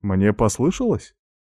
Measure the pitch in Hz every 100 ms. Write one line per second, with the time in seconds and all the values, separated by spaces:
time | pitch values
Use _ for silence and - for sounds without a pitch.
0 | 101 95 101 104 110 - 139 - 240 120
1 | - _ _ _